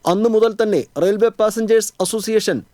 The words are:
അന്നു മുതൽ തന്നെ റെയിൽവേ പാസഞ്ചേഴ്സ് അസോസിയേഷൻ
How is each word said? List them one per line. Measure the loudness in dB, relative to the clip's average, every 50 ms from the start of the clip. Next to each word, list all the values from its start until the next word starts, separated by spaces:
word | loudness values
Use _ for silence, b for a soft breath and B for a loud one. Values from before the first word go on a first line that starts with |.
| _ 0
അന്നു | 0 2 2 2 2
മുതൽ | 4 2 2 2 0
തന്നെ | -2 0 0 -2 -2 -4 _ -2
റെയിൽവേ | 0 0 2 2 0 0 0 0
പാസഞ്ചേഴ്സ് | -2 -2 0 -2 -2 2 2 0 0 -2 _ _ -4
അസോസിയേഷൻ | -4 -4 -6 -4 0 -2 0 0 0 -4 -4 -6 _